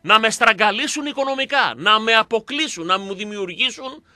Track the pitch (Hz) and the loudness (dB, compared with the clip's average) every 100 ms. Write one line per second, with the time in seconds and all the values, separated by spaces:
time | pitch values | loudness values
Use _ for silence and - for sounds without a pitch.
0 | - 220 220 - 226 202 214 208 285 302 | 6 4 4 4 2 4 2 2 -4 -4
1 | 294 269 269 269 269 277 196 117 190 214 | -6 -4 -2 -2 -2 0 0 -2 0 0
2 | 220 226 214 226 220 277 302 175 165 190 | 4 2 2 -2 -4 -6 -6 -6 -2 -2
3 | 196 190 208 208 185 175 247 311 262 - | -2 -10 -8 -8 -8 -2 -4 -4 -12 -14
4 | _ | _